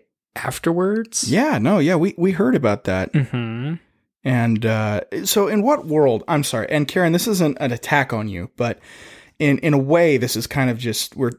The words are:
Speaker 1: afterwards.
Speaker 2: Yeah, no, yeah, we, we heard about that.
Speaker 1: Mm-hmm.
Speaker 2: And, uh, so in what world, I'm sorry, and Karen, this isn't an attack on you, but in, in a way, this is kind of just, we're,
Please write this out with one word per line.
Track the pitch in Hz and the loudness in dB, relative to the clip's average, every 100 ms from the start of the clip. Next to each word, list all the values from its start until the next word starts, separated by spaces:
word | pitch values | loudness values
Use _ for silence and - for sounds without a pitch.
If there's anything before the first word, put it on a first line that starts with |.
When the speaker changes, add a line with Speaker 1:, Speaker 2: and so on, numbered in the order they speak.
| _ _ _ - | _ _ _ -10
Speaker 1:
afterwards. | 131 - 170 170 190 214 226 - 113 | -8 -4 -2 0 0 -2 -4 -6 0
Speaker 2:
Yeah, | 165 302 143 | 2 2 2
no, | 123 202 | 2 2
yeah, | 147 175 | 4 2
we, | 185 196 | 0 0
we | 185 | 0
heard | 185 233 208 | 2 2 2
about | 117 104 - | 0 -2 -2
that. | 92 92 | -2 0
Speaker 1:
Mm-hmm. | 151 131 123 113 117 139 170 _ _ _ _ | 0 0 -4 -6 -6 -6 -8 _ _ _ _
Speaker 2:
And, | 131 123 117 110 113 | -2 0 2 0 0
uh, | 110 107 104 - 101 | 0 0 -4 -4 -6
so | 202 220 196 | -2 0 2
in | 208 | 2
what | 226 302 - | 2 0 0
world, | 151 139 113 - | 2 4 2 0
I'm | 156 | -2
sorry, | - 117 - | -2 -4 -2
and | 151 143 | -2 0
Karen, | 185 170 | 0 2
this | 175 226 | 2 0
isn't | 190 202 - | 0 0 0
an | 139 | -4
attack | 120 - 143 127 | -6 0 0 0
on | 113 107 | -4 -4
you, | 92 85 - | -8 -8 -4
but | 117 - - - - - - - | -4 -4 -14 -20 -20 -20 -16 -2
in, | 147 139 | 0 2
in | 165 | 2
a | 143 | 2
way, | 135 170 170 131 | 4 4 4 2
this | 123 - | 0 -4
is | - | -4
kind | 143 127 | -2 -2
of | 117 | -2
just, | 120 107 - - | -4 -6 -6 -4
we're, | 120 | -4